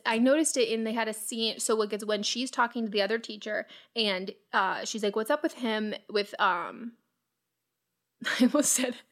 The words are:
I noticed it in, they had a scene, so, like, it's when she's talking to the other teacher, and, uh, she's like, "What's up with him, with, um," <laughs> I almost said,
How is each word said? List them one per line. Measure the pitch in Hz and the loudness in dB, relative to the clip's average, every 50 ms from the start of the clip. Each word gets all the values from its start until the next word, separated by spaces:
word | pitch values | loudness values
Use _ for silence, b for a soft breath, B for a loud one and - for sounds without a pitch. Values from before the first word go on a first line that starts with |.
| - | -2
I | 233 226 233 | 0 2 4
noticed | 240 262 277 320 311 - - | 6 6 6 6 4 2 2
it | 269 233 226 | 2 2 2
in, | 226 226 220 | 0 0 -2
they | 220 | -2
had | 226 233 220 220 | -2 -2 -2 -4
a | |
scene, | 214 - - - 240 226 226 220 - 233 | -4 -6 -8 -8 -4 -2 -2 -2 -2 -2
so, | - - 220 | 0 2 2
like, | 220 214 208 | 2 2 0
it's | 214 202 220 | -2 -4 -2
when | 208 214 208 | -2 -2 0
she's | 208 - - 240 262 254 | 0 -2 -4 -4 -4 -2
talking | - - 240 233 - 240 226 | 0 0 0 0 0 -2 -4
to | 208 | -2
the | 196 202 | 0 0
other | 196 202 226 226 | 0 2 0 -2
teacher, | 226 - 214 208 - 214 208 185 - B B B B B B | -4 -6 -12 -12 -8 -6 -6 -6 -6 B B B B B B
and, | 233 220 208 190 185 190 202 - _ _ _ | -2 0 0 0 -2 -4 -8 -10 _ _ _
uh, | - 220 196 185 175 - 190 | 0 2 2 2 0 -2 -4
she's | - - 214 | -6 -4 -2
like, | 214 202 202 | -2 0 0
"What's | 220 220 - | 0 0 0
up | 294 302 | 0 2
with | 320 311 - | 0 -2 -2
him, | 240 247 226 214 220 214 214 202 - _ - | -2 -2 -2 0 0 -2 -4 -6 -8 _ -4
with, | 208 208 202 - - - | -2 -2 -2 -2 -2 0
um," | 220 190 180 175 165 92 - - 233 233 - _ _ _ _ _ _ _ _ _ _ _ _ _ _ _ _ _ _ _ _ _ _ _ _ - | 2 2 2 0 -2 -6 -10 -10 -12 -14 -14 _ _ _ _ _ _ _ _ _ _ _ _ _ _ _ _ _ _ _ _ _ _ _ _ -8
<laughs> | - - - - | -6 -2 2 4
I | 254 | 4
almost | 240 - 294 - - | 4 4 4 2 2
said, | - 247 262 247 240 - - _ | 2 0 0 -2 -4 -8 -12 _